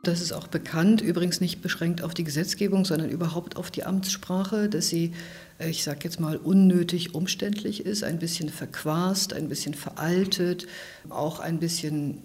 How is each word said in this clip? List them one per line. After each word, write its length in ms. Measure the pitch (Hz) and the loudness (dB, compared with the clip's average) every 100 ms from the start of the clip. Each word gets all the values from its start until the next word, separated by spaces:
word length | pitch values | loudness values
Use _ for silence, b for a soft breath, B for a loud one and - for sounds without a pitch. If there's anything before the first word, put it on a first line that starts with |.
Das 200 | - 170 | 0 0
ist 100 | 175 | -2
auch 160 | 156 - | -6 -4
bekannt, 540 | 160 - 160 180 220 | -6 -2 2 6 6
übrigens 400 | - 175 175 165 | 4 2 0 2
nicht 200 | 180 - | -2 -2
beschränkt 400 | 170 - 165 175 | -4 -2 0 0
auf 120 | 165 | -4
die 100 | 170 | -4
Gesetzgebung, 640 | 160 147 190 - 202 196 185 | -2 -2 -2 0 2 4 4
sondern 240 | 156 160 | 2 0
überhaupt 480 | 170 165 160 170 - | 0 -2 -2 -6 -8
auf 120 | 175 | -8
die 140 | - | -6
Amtssprache, 880 | - 190 190 - - 185 190 214 208 | -2 -2 -2 -6 -2 -2 0 0 2
dass 180 | 170 - | 2 0
sie, 240 | 165 170 B B B B B | 0 0 B B B B B
äh, 100 | 165 | -4
ich 140 | 160 | -2
sag 220 | - 143 170 | -4 -4 -6
jetzt 160 | 165 | -2
mal, 160 | 160 156 | -2 -2
unnötig 760 | - 190 190 175 170 175 170 160 | 6 10 10 8 4 0 -2 -4
umständlich 720 | 185 - 196 208 214 - 185 | -2 -2 -2 -2 -2 -4 -4
ist, 200 | 208 - | -2 -2
ein 120 | 165 | -2
bisschen 300 | 165 170 156 | -2 -2 -4
verquast, 880 | - 127 - 156 160 180 190 - | -6 -10 -6 -2 0 2 0 -2
ein 160 | - 151 | -4 -4
bisschen 240 | 151 - | -4 -6
veraltet, 960 | - - - 156 180 190 180 175 175 - B B B B | -6 -8 -4 0 2 2 2 0 0 -6 B B B B
auch 320 | 117 147 160 | -2 -2 -2
ein 180 | - 165 | -2 0
bisschen 600 | 165 170 151 151 143 139 | 0 -2 -2 -2 -2 -4